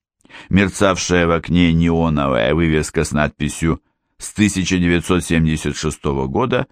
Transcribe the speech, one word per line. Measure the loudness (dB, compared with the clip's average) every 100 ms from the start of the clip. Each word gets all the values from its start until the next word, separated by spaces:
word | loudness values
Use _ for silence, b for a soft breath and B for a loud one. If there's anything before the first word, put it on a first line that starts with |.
| _ _ _ B B
Мерцавшая | 2 2 2 2 2 0 2 2
в |
окне | 0 0 2 4
неоновая | 4 2 2 0 0 0 0 0 0
вывеска | 2 0 -2 -4
с | -2
надписью | -2 -4 -4 -6 -2 -2 -2 _ _ _ -18
«С | -8
тысяча | 0 0 0 -2 0
девятьсот | 2 0 0 -2
семьдесят | 0 0 0 0 -4 -6
шестого | -6 -4 -4 -4 -2
года» | -2 -2 -2 -4